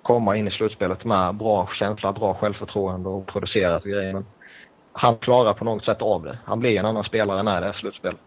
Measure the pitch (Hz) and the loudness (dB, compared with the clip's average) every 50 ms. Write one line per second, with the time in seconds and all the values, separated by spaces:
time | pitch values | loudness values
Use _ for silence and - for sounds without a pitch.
0 | _ - 120 120 113 104 101 110 107 98 - - 110 107 - - 98 90 92 - | _ 4 4 4 4 2 2 2 0 -2 -2 -2 -2 -2 -2 -2 -2 -2 -2 -2
1 | - 117 107 95 92 90 98 104 110 110 107 98 90 92 - - 104 101 107 104 | 0 0 2 2 2 2 -2 -2 0 2 2 2 0 -2 -2 -2 -2 -2 -2 -2
2 | - 98 98 107 110 98 92 - 107 104 98 - 98 - - 104 98 92 92 92 | -4 -4 -2 0 -2 -2 0 0 -2 -2 -2 -4 -10 -6 -2 -2 -2 -2 -2 -4
3 | 90 95 95 98 95 - - 101 95 92 - 110 95 87 85 85 - 101 101 101 | -4 -6 -6 -6 -8 -6 -6 -6 -6 0 0 2 2 2 2 0 -2 -4 -4 -4
4 | 95 95 95 98 101 - - _ - - - - - - _ _ _ _ _ - | -4 -4 -6 -6 -8 -10 -16 _ -20 -20 -20 -20 -20 -20 _ _ _ _ _ 2
5 | - 123 117 - - - 123 123 120 107 101 - 107 117 110 104 - - 107 - | 4 4 4 4 2 4 4 6 6 4 2 0 -2 -2 -2 -2 0 -2 -2 0
6 | 117 107 101 85 78 69 - 117 - - 104 113 120 123 107 95 95 107 113 107 | 2 0 0 0 -2 -8 -12 -12 -6 -4 -4 0 2 2 2 2 2 0 0 -2
7 | 104 - - 110 107 101 95 95 104 107 98 87 87 101 101 - - 98 - - | -4 -2 0 0 0 0 0 0 0 0 0 0 -2 -4 -6 -6 -8 -10 -10 -6
8 | - 92 85 - _ | -6 -6 -6 -6 _